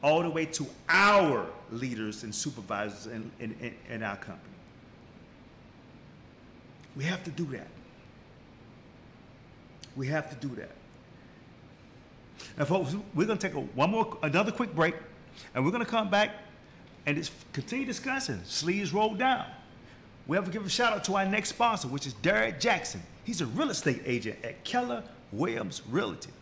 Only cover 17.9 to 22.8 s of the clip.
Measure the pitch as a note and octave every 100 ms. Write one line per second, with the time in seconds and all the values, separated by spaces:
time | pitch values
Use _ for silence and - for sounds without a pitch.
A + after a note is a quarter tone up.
17.9 | A#3 C4 C4 B3+ G#2+ F2+ - D#3 G3 F#3+
18.9 | F3+ G#3+ G3+ C4 C4 - - - - -
19.9 | - - - - E3+ F#3 F#3+ F#3+ - A#3+
20.9 | G#3 - G3 F#3+ G#3 - - A#3+ G#3 B2+
21.9 | C#3 C#3 A#2 E3 G#3 A3+ D3+ A#3 F#3